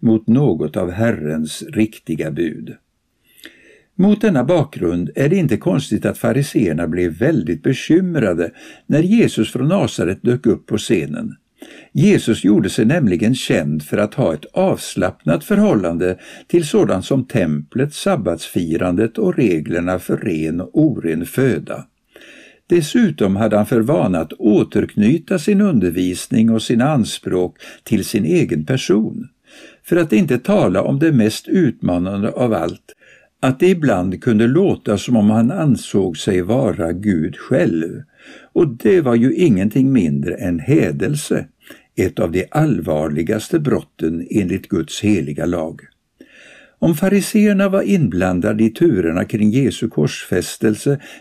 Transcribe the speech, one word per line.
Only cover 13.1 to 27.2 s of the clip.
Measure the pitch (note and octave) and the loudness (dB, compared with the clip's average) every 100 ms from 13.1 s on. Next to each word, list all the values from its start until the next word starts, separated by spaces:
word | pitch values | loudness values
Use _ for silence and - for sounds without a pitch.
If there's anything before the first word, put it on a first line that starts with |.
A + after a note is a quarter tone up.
| F2 G#2 | 2 0
känd | C3 - A2+ D2 D2+ | -2 -2 -2 -2 -6
för | - G2+ | -4 -4
att | G#2 | -2
ha | - G#2 | -2 -2
ett | D2+ - | -2 -6
avslappnat | - F#3 A2 - - F#2 - - E2+ | -2 0 -2 -6 -4 -4 -4 -4 -4
förhållande | - - A2 B2 F2 E2+ F2+ F#2 - - - | 0 2 2 2 0 -2 -2 -4 -10 -20 -2
till | F3 | -2
sådant | D3+ G#3+ B2+ F#2+ | 2 2 2 0
som | - C#3 B2+ | 0 -2 0
templet, | A#2 E2 D2 D2+ A#2 D3 | -2 0 -2 -4 -4 -4
sabbatsfirandet | - G3+ F3 F#2 E2 - G2+ E2 D#2+ F2+ F2 A2 - | -2 -2 -2 -2 -4 -6 -6 -2 -2 0 0 -2 0
och | F#3+ F3 | -2 2
reglerna | A#2 E2 D2 E2+ F2 F#2 | 2 0 -2 -4 -2 -4
för | - - | -4 -4
ren | - D#2 D#2 E2+ | -2 -4 -4 -6
och | - | -4
oren | - D#3 A#2 E2 D#2+ F2 | 0 0 0 -4 -4 -4
föda. | - C3 E2 - - - _ _ - - - - _ _ | 0 0 0 -6 -12 -12 _ _ -20 -20 -20 -20 _ _
Dessutom | F3 D3+ B3 G#3+ - G2+ G2 | 0 2 2 2 2 0 0
hade | A2 G#2 | 2 0
han | G#2+ | 2
för | A#2+ | 0
vana | A2 E3+ A#2+ F2 | 2 0 0 -2
att | D#2 | -4
återknyta | - G#2 B2 A2+ G#2+ D#2+ - G#2 E3 - F#3+ | -2 2 2 2 -2 -2 2 2 2 0 -2
sin | F3+ G3+ | 2 2
undervisning | G#3 C3+ F2+ F2 F2+ F2+ - A2+ A2+ | 2 2 0 0 -2 -4 -2 2 2
och | A2+ | 2
sina | - A2+ C3+ | 0 0 2
anspråk | D3+ G2+ - | 2 -2 -4